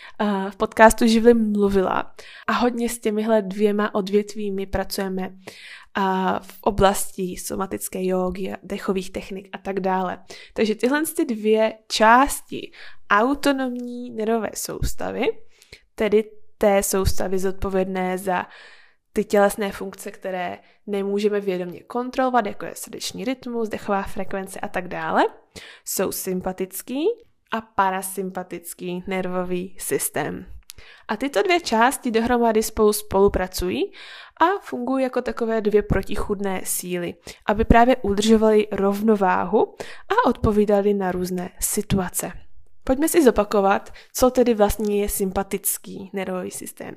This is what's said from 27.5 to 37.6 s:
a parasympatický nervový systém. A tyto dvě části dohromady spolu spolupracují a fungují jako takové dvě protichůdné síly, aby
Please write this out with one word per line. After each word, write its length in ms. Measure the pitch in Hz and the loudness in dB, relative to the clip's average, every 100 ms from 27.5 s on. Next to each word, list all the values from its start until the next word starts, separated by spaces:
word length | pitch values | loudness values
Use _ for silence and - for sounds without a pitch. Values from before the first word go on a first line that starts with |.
a 100 | 226 | -8
parasympatický 1400 | 226 - 196 185 190 - 185 185 180 170 - - 180 180 180 | -4 0 0 0 -6 -6 -6 -8 -10 -12 -14 -12 -8 -8 -6
nervový 720 | 185 180 180 180 180 185 - | -4 -2 -4 -2 -4 -6 -10
systém. 680 | - 139 - - 151 - 185 - - - - - - | -4 -2 -2 -4 -6 -8 -14 -18 -18 -20 -20 -16 -8
A 80 | 214 | -4
tyto 260 | 277 285 | -2 0
dvě 180 | 359 349 | 2 2
části 500 | - 220 240 277 254 | 2 4 4 2 -2
dohromady 520 | 226 233 240 233 220 | 0 2 2 4 2
spolu 300 | 220 - 214 | 0 2 4
spolupracují 1000 | 208 - 196 202 180 180 - 180 233 403 - - - - - | 2 0 4 4 4 -4 -4 -4 -2 -4 -8 -20 -20 -8 2
a 40 | 330 392 | 2 2
fungují 400 | - 254 247 269 | -4 -6 -2 0
jako 200 | 254 254 | 0 -2
takové 380 | 240 233 226 226 | -4 -2 0 0
dvě 220 | 208 208 | 4 2
protichůdné 800 | 208 196 190 - - 196 196 185 | 4 0 0 -2 -2 -2 -2 -4
síly, 500 | - - 180 180 175 - - - - | -4 -6 -4 -6 -6 -10 -16 -10 -2
aby 180 | 208 | 0